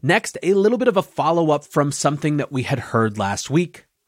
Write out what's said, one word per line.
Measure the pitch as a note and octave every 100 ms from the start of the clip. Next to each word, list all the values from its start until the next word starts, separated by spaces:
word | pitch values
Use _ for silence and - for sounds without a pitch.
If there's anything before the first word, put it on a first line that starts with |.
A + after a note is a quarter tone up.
Next, | C3 G3 - -
a | E3
little | G3+ G3+ A#3+
bit | B3+
of | G3
a |
follow-up | - - D#3 E3+ D#3+ D3 -
from | - C#3+
something | C#3 D3+ C#3+ D#3 D3
that | C3
we | C3+
had | A#2+ C#3+
heard | - A#2 A2 G#2
last | G2 G2+ -
week. | D3 F3 - _ _